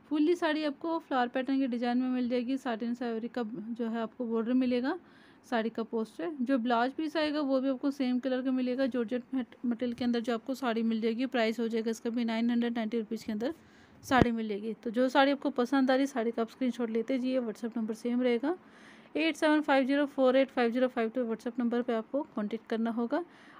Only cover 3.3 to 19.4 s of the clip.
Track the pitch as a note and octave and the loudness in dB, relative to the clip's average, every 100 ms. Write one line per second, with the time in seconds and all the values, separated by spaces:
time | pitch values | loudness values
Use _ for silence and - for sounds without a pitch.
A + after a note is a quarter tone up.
3.3 | - G#3+ A#3 G#3+ A#3 A3+ A#3 A3 - A#3 | -6 -6 -6 -8 -6 -4 -4 -6 -6 -4
4.3 | A3+ A3+ B3+ B3+ B3 C4 F4+ - - - | -2 2 2 2 0 0 -4 -8 -20 -20
5.3 | - - A#3 A3 A3+ A3 A3+ A3 - E4+ | -20 -4 -2 -2 -4 -4 -4 -4 -6 -8
6.3 | D4 A#3+ C4+ A#3 A#3 B3+ C#4 D#4+ E4 D4+ | -4 0 2 2 2 2 -2 -4 0 0
7.3 | D4 C4+ C4+ C4+ B3+ C#4+ C#4 B3+ B3 C4 | 0 0 2 0 0 -2 0 0 0 0
8.3 | B3+ C4 B3+ B3 B3 C4+ B3 A3+ B3 - | -2 0 0 0 0 0 0 -2 -4 -4
9.3 | C4 A#3+ - A#3+ A3+ B3 A#3 B3 A#3 A#3 | -4 -6 -6 -4 -2 -4 -2 0 0 0
10.3 | A3+ - C4 B3+ A3+ A3+ A3+ A3 A3+ B3+ | -4 -4 -4 0 0 0 0 0 -2 -2
11.3 | B3 A3 A#3 A3+ A3+ A3+ A3+ A#3+ A#3 A#3 | 2 0 0 -2 -2 -2 -4 -4 -2 -2
12.3 | A3+ A#3 A#3+ A#3+ A#3 A3 A#3 G#3+ A3 - | 0 0 0 0 -2 -2 -4 -4 -6 -6
13.3 | G#3+ B3 - - - - - - B3+ A#3+ | -4 -4 -6 -14 -20 -20 -14 2 4 6
14.3 | A3+ A3 G3+ A3 G#3 A#3+ A3 C4 C#4+ C#4 | 2 -4 -4 -6 -6 -4 0 4 6 6
15.3 | C#4+ C#4+ - A#3+ C#4 C4 C4 C4+ A#3+ A3+ | 4 0 0 2 4 4 4 2 0 -2
16.3 | A#3 A3+ - B3+ A#3 A#3 A3+ A3+ C4 B3+ | -2 -4 -2 -2 -2 -2 -2 -2 -2 0
17.3 | B3+ A#3 G#3 A#3 A#3 A3 G#3+ A#3+ A#3+ B3+ | -2 -2 -6 -6 -4 -4 -4 -2 0 2
18.3 | A#3 C#4 F#4 - - - - - - D#4+ | 2 0 -4 -8 -20 -20 -20 -8 -2 0
19.3 | D#4 | 2